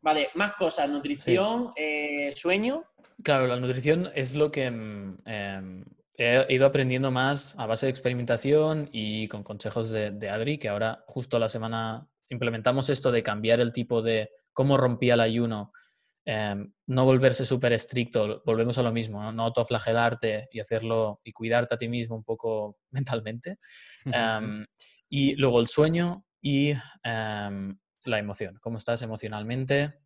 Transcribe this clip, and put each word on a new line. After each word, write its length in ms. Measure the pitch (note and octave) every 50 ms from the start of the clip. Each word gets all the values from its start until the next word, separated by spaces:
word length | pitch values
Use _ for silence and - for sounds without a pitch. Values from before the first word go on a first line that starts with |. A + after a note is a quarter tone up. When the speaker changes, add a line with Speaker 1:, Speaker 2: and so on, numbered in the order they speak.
Speaker 1:
Vale, 280 | - D#3+ D#3 D3+ C#3+ C3 -
más 180 | E3 G3+ G#3 G3+
cosas. 340 | - F#3 D#3+ - - D3 C#3+
Nutrición, 840 | D3 C#3+ C#3 D3 C#3+ C#3+ - - - F#3 F#3+ G#3+ A3+ A#3+ B3 A#3 -
Speaker 2:
Sí. 60 | - D#3
Speaker 1:
eh, 480 | D#3 D3+ D3 D3 D3 D3 C#3+ C#3+ C#3+ C#3+
sueño. 480 | - - E3+ F3+ G3 G#3+ A#3+ C4+ D#4+ E4 _ _ _ _ - _ _ -
Speaker 2:
Claro, 220 | - D3 C3+ C3 B2+
la 80 | B2 B2
nutrición 500 | B2+ B2+ B2+ B2+ - D3 D#3 E3+ F3+ F3+ -
es 200 | D3 C3+ B2 C3
lo 160 | D3 D3+ D3 D3
que, 180 | D3 C3+ B2+
mm, 460 | A#2+ A2+ A2 G#2+ G#2+ G2+ G2+ G2 F#2 F#2 -
em, 600 | - A2+ G#2+ G2+ G2 G2 F#2+ F#2+ F#2+ F#2 F#2 - - - _ _ _ _
he 300 | - A#2+ A#2+ A#2+ C3 C3+ - C3
ido 140 | B2+ C3+
aprendiendo 440 | C#3 C3+ D3 C3+ B2+ B2+ B2+ C3+ C3+ B2+
más 420 | B2+ C3 C3+ C#3+ C#3+ - - - -
a 80 | B2+
base 200 | A2 A2+ A2+ -
de 40 | C3+
experimentación 960 | C3 C3+ - B2 B2 B2 A#2+ A#2 A#2+ A#2 - C3+ C#3+ D3+ D3+ D#3 D#3 D#3 D3 - -
y 360 | A2+ G#2+ G#2+ G#2+ A2 G#2+ G#2
con 140 | - G#2+ G2+
consejos 460 | - G#2+ G#2 - G#2+ - A#2+ A2+ A2
de, 200 | A2 G#2+ G#2+ G#2+
de 200 | G2+ G#2 G#2+ G2+
Adri, 280 | G2+ A2 A2+ C3 D3+ C#3+
que 100 | - A2
ahora 360 | G2+ G#2 A2 A2 A2+ - _
justo 320 | - - C3 B2 - - A#2+
la 100 | A2+ A2
semana 600 | - A#2 A2 A2+ A2+ A2+ A2+ A2+ A2 A#2 D3 _ _ _ _ _
implementamos 640 | C3+ A#2 B2 A#2 A#2 A2+ G#2 B2+ B2 C3+ C3 C3
esto 200 | C#3+ C3 - C3 A#2+
de 100 | A#2 A2
cambiar 380 | - G#2+ G#2 G#2+ A2 A2+ A#2
el 120 | B2 A#2 A2+
tipo 300 | - A#2+ A#2+ A#2+ A#2 A2
de 280 | A#2 A2+ A2 G#2+ G#2+ - - _ _ _
cómo 240 | - C3+ C#3 C#3
rompía 380 | C3 C3 B2+ A#2+ - - B2 A#2+
el 60 | A#2
ayuno, 520 | A2+ A2+ A2+ A#2 A#2+ A#2 A2 G#2 G#2 - _ - _ _ _ _ _ _ _ _ _
em, 480 | - A2+ G#2+ G#2+ G#2 G2+ G2+ G2+ G2 _ _ _ -
no 160 | B2+ B2+ C3
volverse 400 | C3 C3 B2+ C3 C3 A#2 - C3+
súper 260 | A#2+ C3+ B2 A#2+ A#2+ A#2
estricto, 680 | A2 - - - B2+ A#2+ A#2 - A#2+ G#2+ G#2 G#2+ - _
volvemos 340 | - A2+ A2 A#2 A#2+ A#2+ B2
a 40 | B2
lo 100 | A#2+ A2+
mismo, 300 | A#2 A2+ A2 G#2+ G2+ G#2
¿no? 80 | A2 A2+
No 120 | A2+ A2+
autoflagelarte 1040 | A#2 A#2 - A#2 - A#2+ A2+ - - A2+ A#2 A#2 A#2 A#2+ A#2+ - A2+ G#2+ G#2+ G#2+ -
y 80 | - A2+
hacerlo 600 | G#2 - A#2 A2 A2 A2+ A2+ A2+ A2 G#2+ G#2 _ _
y 100 | A#2 G#2+
cuidarte 420 | - A2+ A2+ A#2 A#2+ A#2+ A#2+ A#2+
a 40 | A#2
ti 100 | B2 A#2
mismo 280 | A#2+ A#2+ A#2 A2+ A#2
un 80 | A2+ A2+
poco 540 | - A2+ A2 - A#2 A2 G#2+ G#2 G#2 G#2 _ _ _
<laughs> 0 |
mentalmente. 680 | - C3 C#3 B2 C3 A#2 G#2 G#2+ A2 A#2+ - E3+ G3 - _ - - - - - - - _
Speaker 1:
Ujú. 100 | C3+ B2+
Speaker 2:
Em, 500 | B2 A#2 A2+ A2 A2 A2 G#2+ G#2 G#2+ G#2+ - _ _ - - - _ _ _
y 280 | - C#3 C#3 C#3 D3
luego 240 | D3 C#3 C3+ A#2+ A#2+
el 80 | A#2 A2+
sueño 560 | - - D3+ D#3 E3 E3+ F3 F3 F3 F#3+ - _ _ _ -
y, 300 | C#3+ C#3+ C#3 C#3+ D3 D3 C3 - - - - _
em, 760 | A#2+ A#2 A2 A2 G#2+ G#2+ G#2 G#2 G2+ G2+ G2 G2 G2 G2 - _ _ _ _ _
la 140 | B2+ A#2 G#2+
emoción, 400 | G#2 G#2 G2 - G#2 F#2+ G2 -
cómo 180 | _ A#2 A#2 A2
estás 240 | - - A#2+ A#2 A#2+
emocionalmente 920 | A2+ A2 G#2+ - G#2+ G#2+ G#2+ G#2+ A2 A#2+ C3 C3 C3 C#3 C#3 C#3+ D3 D3 _ _